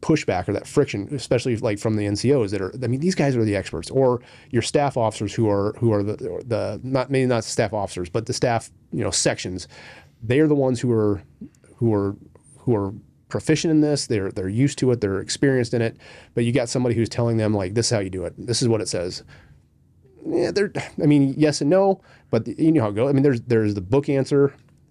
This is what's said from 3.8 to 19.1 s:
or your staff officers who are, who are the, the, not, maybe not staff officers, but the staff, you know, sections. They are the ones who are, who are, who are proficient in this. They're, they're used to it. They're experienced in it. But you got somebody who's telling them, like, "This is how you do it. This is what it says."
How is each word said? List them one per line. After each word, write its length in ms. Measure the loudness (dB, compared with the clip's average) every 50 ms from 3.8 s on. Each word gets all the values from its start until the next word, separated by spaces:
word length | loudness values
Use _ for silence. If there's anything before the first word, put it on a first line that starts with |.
| -8 -4
or 300 | 0 2 2 2 2 0 -6 -14 -20 -20 -12 -2
your 140 | -2 -2 -2
staff 340 | 2 0 2 2 2 0
officers 360 | 0 0 0 -2 -2 -6 -4 0
who 160 | 0 2 2
are, 240 | 2 2 0 -2 -2 0
who 140 | 0 2 2
are 80 | 2
the, 140 | 0 -2 -4 -6 -8 -8 -8 -8 -6
the, 360 | -4 -4 -4 -4 -4 -6 -8 -6
not, 280 | -2 -2 -2 0 0
maybe 160 | 0 0 2
not 160 | 2 2 0 -2
staff 300 | -2 -2 -2 -2 0 0
officers, 360 | -4 -4 -4 -6 -8 -8 -4
but 160 | -4 -4 -4
the 80 | -2 -2
staff, 380 | 0 0 0 0 0 -2 -6 -20 _ _ -10
you 120 | -6 -4 -4
know, 80 | -2
sections. 560 | -2 0 0 0 0 -2 -6 -8 -8 -10 -12 -14 -20 -20 -20 -20 -20 -20 -20 -20 _ -10 -2
They 160 | 0 4 4
are 80 | 4
the 80 | 4 4
ones 240 | 2 2 0 0 0
who 120 | 0 0
are, 300 | 2 2 2 2 0 -2 -6 -16 _ -20 -20 -20 _ _ _ -18 -6
who 180 | -2 0 2 2
are, 220 | 2 0 0 -4 -6 -14 -20 _ -20 _ _ -18
who 180 | -8 -2 0 0
are 180 | 0 0 -2 -6 -10 -16 _ _ _ _ -8
proficient 420 | -8 -6 0 0 0 0 2 2
in 100 | 2 4
this. 260 | 4 2 0 -2 -2
They're, 240 | -2 -2 -2 -2 -4
they're 180 | -6 -6 -6 -4
used 300 | 0 2 0 0 0 0
to 120 | 2 2
it. 100 | 2 2
They're 180 | 0 -2 -2 -2
experienced 540 | -4 -6 -4 0 2 2 2 2 0 0 0
in 60 | -2 -2
it. 140 | -2 -4 -8 -20 -20 -20 -20 -18 -8 -4
But 100 | -2 0
you 80 | 2
got 180 | 2 0 0 0
somebody 240 | -2 -2 0 0 2
who's 140 | 0 0 -2
telling 280 | 0 -2 0 0 0
them, 160 | 0 0 0 0
like, 200 | 0 -2 -2 -2
"This 140 | -2 0
is 40 | 0
how 80 | 0 -2
you 100 | -2 -4
do 160 | -6 -6 -8
it. 80 | -8 -10
This 240 | -10 -6 -4 -2 0
is 60 | 2
what 140 | 2 2 0
it 80 | 0 -4
says." 340 | -4 -6 -6 -6